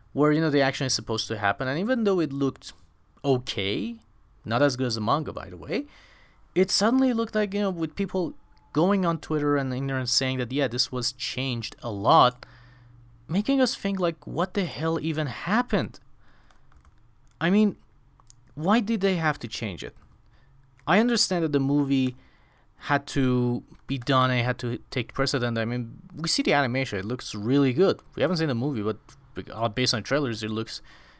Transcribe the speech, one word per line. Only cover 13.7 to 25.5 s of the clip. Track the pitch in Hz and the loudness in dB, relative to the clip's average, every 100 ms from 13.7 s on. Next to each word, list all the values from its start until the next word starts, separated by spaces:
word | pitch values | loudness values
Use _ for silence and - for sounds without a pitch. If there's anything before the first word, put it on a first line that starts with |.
| - | 0
think, | 196 190 | -4 0
like, | 175 160 - | -2 -2 -6
what | 127 190 | -4 -2
the | 202 165 | -2 -4
hell | - 160 165 | -2 -2 -2
even | 156 151 143 | -2 -2 -4
happened? | - - 220 247 190 113 - - - - - - - - - - - _ _ - - | -6 -2 0 2 0 -2 -8 -20 -20 -20 -20 -20 -20 -20 -20 -20 -20 _ _ -20 -4
I | 170 | 2
mean, | 208 208 - - _ _ _ - - - | 4 4 0 -14 _ _ _ -20 -20 -18
why | - 165 233 | -4 2 2
did | 208 220 | 2 0
they | 196 175 | 0 2
have | 160 143 | 0 -2
to | 113 | -6
change | - 107 82 | -6 -6 -6
it? | 58 - - - _ - - - - _ - | -10 -14 -20 -20 _ -20 -20 -20 -20 _ 0
I | 190 | 2
understand | 240 226 - 175 | 4 2 2 2
that | 160 | 2
the | 143 | 2
movie | 135 147 139 135 127 127 - _ _ _ _ _ | 2 2 2 2 0 -4 -18 _ _ _ _ _
had | - 143 143 | -2 -2 0
to | 139 131 123 120 120 - - - | 0 2 2 2 -2 -6 -16 -8
be | 135 | -6
done | 131 131 127 | 0 2 2
and | 123 120 | 2 0
had | 123 | -2
to | 120 120 - | -4 -6 -6
take | 127 - | -6 -6
precedent. | - 135 131 120 | -2 -2 0 -2